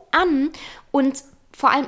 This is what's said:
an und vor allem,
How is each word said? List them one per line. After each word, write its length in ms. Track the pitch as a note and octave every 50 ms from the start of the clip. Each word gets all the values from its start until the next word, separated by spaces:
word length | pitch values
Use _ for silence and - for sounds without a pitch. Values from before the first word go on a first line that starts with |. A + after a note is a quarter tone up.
| - _
an 400 | - D#4+ F#4 F4+ D4+ C4+ C4+ D#4+ D#4 - - - - - - _
und 320 | - C#4 C4 C#4 C4+ - - - - _ _ _
vor 180 | - - - B3
allem, 160 | G#3 C#4 C#4